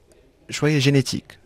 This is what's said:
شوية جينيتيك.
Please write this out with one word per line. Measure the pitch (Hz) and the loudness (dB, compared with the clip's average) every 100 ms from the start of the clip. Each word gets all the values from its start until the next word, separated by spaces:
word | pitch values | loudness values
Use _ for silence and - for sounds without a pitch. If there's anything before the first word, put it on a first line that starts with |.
| _ _ _ _ - | _ _ _ _ -14
شوية | - 151 147 | -4 0 2
جينيتيك. | 135 139 - - - - | 2 2 0 -6 -10 -20